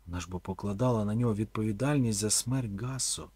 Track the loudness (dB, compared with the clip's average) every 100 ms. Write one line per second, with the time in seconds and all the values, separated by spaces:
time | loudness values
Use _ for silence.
0 | -8 -6 -6 -6 -6 -4 -4 2 2 4
1 | 2 2 2 2 -2 0 -2 0 2 4
2 | 2 2 2 0 0 -2 -2 -4 -6 -4
3 | -4 -4 -8